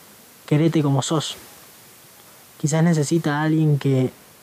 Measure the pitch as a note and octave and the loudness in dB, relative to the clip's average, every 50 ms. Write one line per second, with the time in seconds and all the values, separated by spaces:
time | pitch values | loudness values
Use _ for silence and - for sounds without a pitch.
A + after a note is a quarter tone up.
0 | - - - - - - - - - - D#3 C#3+ D#3+ E3 E3 E3+ D3 D3 C#3 C3+ | -20 -20 -20 -20 -20 -20 -20 -16 -6 -2 0 2 2 2 2 0 0 2 0 0
1 | C3 - E3 D#3 - - - - - - - - - - - - - - - - | 0 -2 -2 -4 -4 -6 -8 -14 -18 -20 -20 -20 -20 -20 -20 -20 -20 -20 -20 -20
2 | - - - - - - - - - - - - - D3+ C#3+ D#3+ D#3+ F3 E3+ D#3 | -20 -20 -20 -20 -20 -20 -20 -20 -20 -20 -12 -8 -6 -4 0 0 2 2 2 0
3 | D3 C#3 E3+ E3 D#3+ D#3 C#3+ D3 D#3 D#3 D#3 D#3 D#3+ D3+ D3 C#3 - C#3 C3+ C3 | 0 0 -2 -2 -2 -2 -2 -2 0 0 0 2 2 2 2 0 0 0 0 0
4 | B2+ B2 - - - - - - | 0 -2 -4 -8 -20 -20 -20 -20